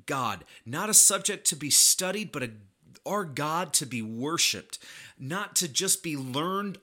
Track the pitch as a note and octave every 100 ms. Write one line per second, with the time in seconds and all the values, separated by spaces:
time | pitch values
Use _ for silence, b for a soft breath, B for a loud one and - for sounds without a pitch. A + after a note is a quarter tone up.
0 | - C#3 A#2 F#2 - B A2+ C#3+ G#3 -
1 | - G3 - F#3+ - D3 D3 - - -
2 | F#3 G3+ G#3+ D3 A#2+ G#2+ G2 _ _ -
3 | C#3+ G3+ E3+ C3 D3 E3 F3 - C3 A#2
4 | A2 A2+ C#3+ E3 - G#2 - - B B
5 | B - C3 F#3 G3 - F3 C3 F#3+ F#3
6 | E3+ C#3+ C3 C3 E3+ G3 G3+ F3